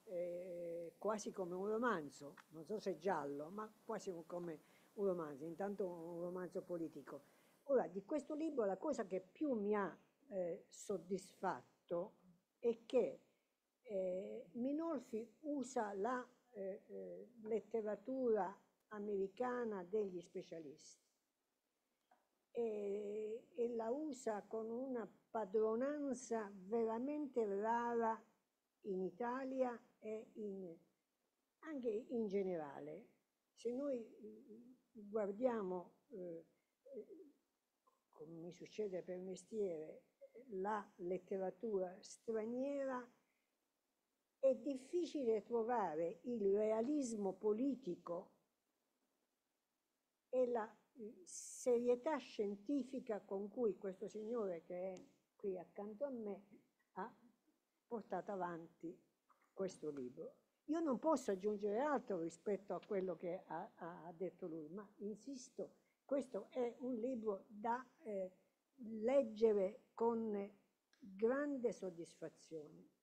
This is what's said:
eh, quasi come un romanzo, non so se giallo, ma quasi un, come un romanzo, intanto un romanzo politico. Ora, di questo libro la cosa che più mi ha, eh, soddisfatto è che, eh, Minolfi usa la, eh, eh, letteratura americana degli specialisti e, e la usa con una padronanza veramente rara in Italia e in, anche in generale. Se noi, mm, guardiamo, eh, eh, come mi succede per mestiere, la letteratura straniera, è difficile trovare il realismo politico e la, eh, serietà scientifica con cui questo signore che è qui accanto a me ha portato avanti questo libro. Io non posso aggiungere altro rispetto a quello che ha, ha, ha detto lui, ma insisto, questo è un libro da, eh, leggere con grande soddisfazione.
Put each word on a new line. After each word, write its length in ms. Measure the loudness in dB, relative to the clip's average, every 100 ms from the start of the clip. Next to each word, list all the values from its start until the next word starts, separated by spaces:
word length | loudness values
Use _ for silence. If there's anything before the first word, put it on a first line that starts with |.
eh, 920 | -4 -2 -2 -4 -6 -6 -6 -6 -8 -4
quasi 340 | -2 0 -2
come 240 | -4 -2 0
un 100 | 0
romanzo, 720 | 2 4 2 -2 -10 -14 -16 -16
non 160 | -14 -6
so 120 | -4
se 200 | -2 0
giallo, 520 | 2 2 2 -4 -6
ma 200 | -8 -10 -12 -6
quasi 240 | -6 -4
un, 160 | -8 -6
come 340 | -6 -6 -8 -12 -20 -16 0
un 100 | 2
romanzo, 400 | 2 -2 -4 -8
intanto 420 | -2 -2 0 -2
un 320 | -2 -6 -4
romanzo 420 | -4 -4 -4 -6
politico. 600 | -4 -4 -4 -6 -10 -12 -14 -20 -20 _ 6
Ora, 200 | 6 6
di 160 | -2
questo 320 | 0 0 0 -2
libro 300 | 0 4 4
la 100 | 4
cosa 300 | 2 0 0
che 160 | -2
più 320 | -4 -2 2
mi 200 | 4 4
ha, 240 | 4 4 -2 _ _ _
eh, 380 | -2 0 -2 -8
soddisfatto 1500 | -16 -4 -4 -2 -4 -4 -2 0 0 -6 _ -2 -2 -2 -10 -20 -20 _ _
è 200 | 0 0 4
che, 360 | 4 4 0 _ _ _ _ _ _
eh, 680 | -2 0 2 0 -4 -8 -10
Minolfi 720 | -2 0 0 0 -2 -2 -6 -6 -6
usa 520 | -2 0 2 2 2
la, 340 | 2 2 2 -2 -16 _
eh, 320 | -6 -6 -6 -8
eh, 440 | -10 -8 -10 -14 -12
letteratura 1080 | 0 0 2 0 0 -2 -2 2 4 4 2 -2 _ _ _
americana 960 | -6 -2 0 0 0 -2 0 0 -2 0
degli 340 | 0 0 -2
specialisti 840 | -6 -8 -6 -8 -10 -14 -18 -20 _ _ _ _ _ _ _ _ _ _ _ _ _ _ _
e, 960 | 0 0 0 -2 -2 -2 -4 -4 -6 -8
e 160 | 0 0 2
la 140 | 0
usa 540 | 0 -2 -2 -2 -2 -2
con 220 | -4 -2
una 400 | -2 -2 -2 -4 -10 _ -4
padronanza 1120 | 2 4 4 4 2 0 0 -2 -2 -2 -2
veramente 920 | -10 0 2 4 2 0 0 0 2 2 2
rara 580 | 4 4 4 4 4 2 -6 _ _ _ _ _
in 180 | -4 0
Italia 760 | 0 -2 -2 -2 -2 2 2 0 -12 _
e 300 | -8 -8 -8 -8
in, 380 | -6 -6 -8 -12 _ _ _ _ _ _ _ _
anche 300 | -8 -2 0
in 380 | -2 -2 0 2
generale. 840 | 2 2 0 -2 -8 -10 -10 -14 _ _ _ _
Se 220 | _ -4
noi, 260 | -2 0 -2
mm, 1120 | -4 -12 -14 -16 -16 -18 -18 -20 _ -16 -4
guardiamo, 840 | -2 -2 2 2 2 0 -2 -6 _ _
eh, 340 | -10 -8 -10 -14 _ _ _
eh, 480 | -14 -14 -14 -16 -18 -20 _ _ _ _ _ _ _
come 260 | -16 -12 -10
mi 160 | -10
succede 480 | -10 -12 -4 -2 -2
per 180 | -4 -6
mestiere, 840 | -6 -8 -6 0 0 0 -6 -12 _ _ -20 -20 -8
la 380 | -2 0 0 -4 -8
letteratura 920 | -4 -4 -2 -2 -2 -2 0 0 0 -4
straniera, 1080 | -16 -12 -4 -2 0 0 0 0 0 -2 -6 _ _ _ _ _ _ _ _ _ _ _ _ _
è 160 | 4 6
difficile 880 | 2 -4 0 0 0 0 2 2
trovare 760 | 2 0 2 2 2 2 -2 -2
il 260 | -4 2 4
realismo 840 | 6 4 4 4 2 2 0 0
politico 960 | 2 2 4 2 0 -2 -4 -4 -6 -6 _ _ _ _ _ _ _ _ _ _ _ _ _ _ _ _ _ _ _ _
e 180 | 4 4
la, 260 | 4 -2 -8 _
eh, 200 | -14 -14 -12 -14
serietà 920 | -12 -12 -2 4 6 6 4 4 0
scientifica 1040 | -2 -2 0 0 0 0 0 -6 -4 -4
con 300 | -2 -4 -4
cui 260 | 2 2 2
questo 320 | -4 -4 -8
signore 560 | -6 -4 -2 0 -4
che 300 | -6 -6 -6
è 120 | -8 -14 _ _ _
qui 240 | -4 -4
accanto 460 | -8 -10 -8 -4 -4
a 40 |
me 340 | -2 -4 -6 -10 -20 _ _ _
ha 220 | -8 -8 -8 -20 _ _ _ _ _ _
portato 460 | -6 -2 -4 -2
avanti 680 | -2 -2 -4 -10 _ -10 -10 _ _ _ _ _
questo 380 | -4 -4 -2 -6
libro. 460 | -4 -6 -8 -12 -12 _ _ 0
Io 140 | 2
non 180 | 4 4
posso 320 | 6 4 4
aggiungere 500 | 2 2 2 2 2
altro 400 | 4 2 2 -2
rispetto 540 | -2 -4 -2 -2 0
a 80 | -6
quello 320 | 0 0 0 -2
che 280 | -2 -4 -4
ha, 260 | -6 -6 -8
ha, 300 | -10 -10 -14
ha 60 |
detto 360 | -4 -6 -4 -6
lui, 200 | -6 -6
ma 180 | -10 -12 -8
insisto, 800 | -8 -6 -8 -10 -10 -8 -10 -10 _ _
questo 440 | 0 0 0 -6 -4
è 260 | -2 -2 0
un 160 | -2 0
libro 500 | 0 0 0 -2 -4
da, 380 | -6 0 0 -2 _
eh, 320 | -6 -4 -4 -8 _ _ _ _
leggere 1080 | -8 0 6 6 6 6 8 8 4 0 -16
con 580 | 2 4 4 2 0 -4 -10 _ _ _ _
grande 720 | -16 2 4 4 2 2 0
soddisfazione. 1200 | 0 -6 -6 -12 -8 -10 -10 -12 -10 -10 -16 -20 _